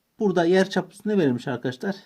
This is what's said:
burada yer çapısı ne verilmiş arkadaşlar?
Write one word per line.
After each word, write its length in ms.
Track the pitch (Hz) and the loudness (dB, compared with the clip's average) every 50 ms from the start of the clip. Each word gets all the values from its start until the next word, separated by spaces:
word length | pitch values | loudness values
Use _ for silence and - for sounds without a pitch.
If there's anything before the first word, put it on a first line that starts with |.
| _ _ _ - | _ _ _ -2
burada 260 | 220 196 170 180 170 | -2 0 2 2 2
yer 240 | 165 185 190 190 190 | 4 4 4 2 2
çapısı 400 | - 185 - - - - - 208 | 0 -4 -4 -4 -8 -10 -6 -2
ne 80 | 214 196 | 0 2
verilmiş 300 | 160 135 123 117 - 147 | 2 2 2 0 -2 -6
arkadaşlar? 480 | 123 113 - 131 131 - - 196 190 - - | -6 -4 -4 -6 -6 -6 -6 -6 -6 -8 -10